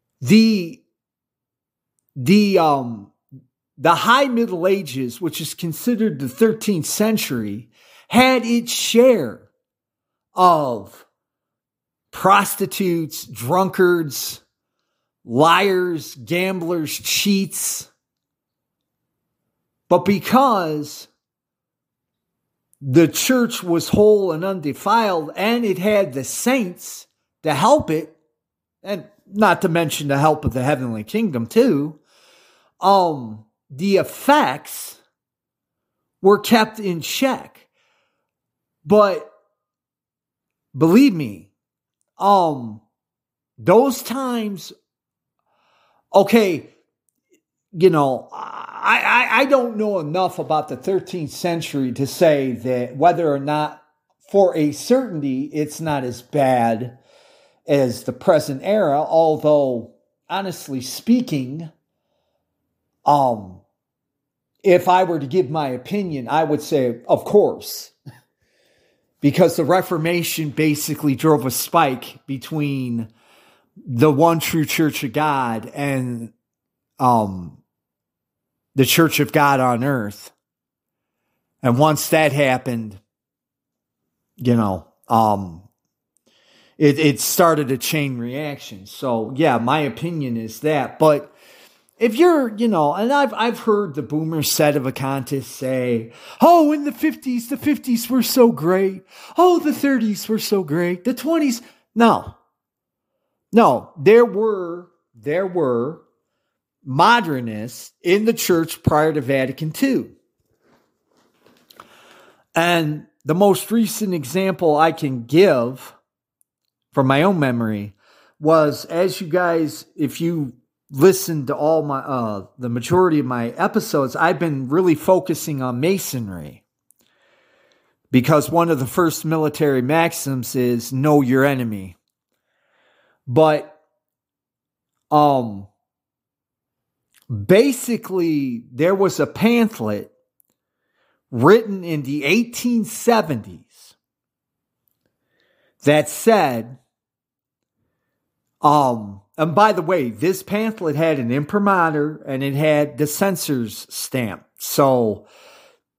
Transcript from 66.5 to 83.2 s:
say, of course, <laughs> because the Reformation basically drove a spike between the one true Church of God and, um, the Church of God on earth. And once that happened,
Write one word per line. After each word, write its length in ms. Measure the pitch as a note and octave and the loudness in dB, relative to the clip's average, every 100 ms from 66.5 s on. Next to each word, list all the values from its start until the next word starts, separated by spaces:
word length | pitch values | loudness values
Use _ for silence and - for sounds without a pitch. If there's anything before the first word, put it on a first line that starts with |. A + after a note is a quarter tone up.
| D3 | -2
say, 400 | - D3 B2 A#2+ - | 0 0 0 -2 -2
of 180 | E3+ - | -2 2
course, 680 | G#3 D#3+ E2 - - - _ D3 | 2 2 0 -12 -14 -16 _ -20
<laughs> 60 | - _ _ _ _ _ _ _ _ _ _ | -20 _ _ _ _ _ _ _ _ _ _
because 340 | D3 D#3 E3+ - | 0 4 2 2
the 100 | D3 | 0
Reformation 840 | F#3 F3+ E3+ E3 F3 E3 - D3+ | 0 0 -4 -2 -2 -4 -6 -6
basically 640 | A#2+ D#3 D3 - D3+ D3 B2 | -2 0 0 -4 -4 -2 0
drove 300 | D#3+ D3 C3 | 2 2 0
a 60 | |
spike 720 | - - E3+ D3 B2+ - - - | -6 0 2 2 -2 -10 -18 -12
between 840 | C3+ - D#3 D3 C#3 B2+ A#2 G#2+ _ _ _ _ _ _ - - | -12 -8 -6 -4 -4 -6 -6 -8 _ _ _ _ _ _ -20 -6
the 260 | A#2 D#3 | 2 4
one 280 | C#3 E3 E3 | 6 4 2
true 260 | - D#3+ D3 | -2 -2 -2
Church 380 | - D3+ - | 0 -2 -2
of 100 | C#3 | -6
God 560 | D3 D3+ C#3 B2 A2+ A2+ | -4 -2 -2 -2 -6 -8
and, 600 | D3 C#3+ C3+ B2+ A#2 A2+ _ _ _ _ _ _ - | -8 -4 -4 -6 -8 -12 _ _ _ _ _ _ -2
um, 600 | B2+ A#2 G#2 F#2 E2+ - _ _ _ _ _ _ _ _ _ _ _ C#3 | 2 2 0 -6 -12 -18 _ _ _ _ _ _ _ _ _ _ _ 0
the 100 | B2+ | 2
Church 340 | - E3 - | 4 2 2
of 120 | C#3+ | 0
God 280 | D#3 C#3+ C#3 | 2 2 2
on 240 | B2+ A#2 | 2 0
earth. 480 | C3+ C3 G#2 - - _ _ _ _ _ _ _ _ _ _ _ _ _ | -2 -4 -6 -12 -20 _ _ _ _ _ _ _ _ _ _ _ _ _
And 160 | B2+ A#2+ | 0 4
once 300 | D#3 D3 - | 4 2 0
that 220 | D#3+ D3+ | 2 2
happened, 680 | C#3 C3+ B2+ C3 A#2 A2 F#2+ _ _ | 2 0 0 -4 -8 -10 -16 _ _